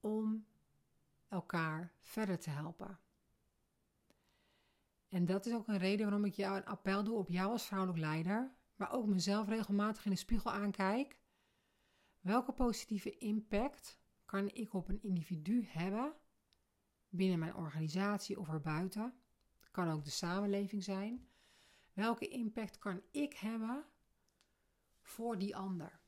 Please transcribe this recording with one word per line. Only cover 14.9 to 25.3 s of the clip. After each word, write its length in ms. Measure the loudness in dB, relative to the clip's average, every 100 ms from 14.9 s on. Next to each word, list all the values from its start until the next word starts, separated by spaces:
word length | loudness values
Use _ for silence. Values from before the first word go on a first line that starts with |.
| -4
individu 600 | 0 -2 0 -4 2 0
hebben 520 | 0 -2 -2 0 -2 -6 _ _ _ _ _ _ _ _ _
binnen 300 | 2 4 4
mijn 160 | 0
organisatie 840 | -2 -4 -2 0 2 2 0 -2 -6
of 80 | -2
erbuiten? 720 | -2 0 0 0 -2 -6 -6 _ _ _ _ -10
Kan 200 | -2 0
ook 140 | 0
de 60 | -2
samenleving 720 | -4 0 0 2 2 0 -2
zijn. 440 | -2 -2 -4 -6 -10 _ _ -20 -20 -20 _
Welke 360 | 0 0 2 -2
impact 500 | -2 -4 -2 -8 -6
kan 240 | -6 -6 -4
ik 220 | -2 -2
hebben 520 | -2 -4 -2 -4 -4 -8 _ _ _ _ _ _ _ _ _ _ _
voor 380 | -18 -6 -2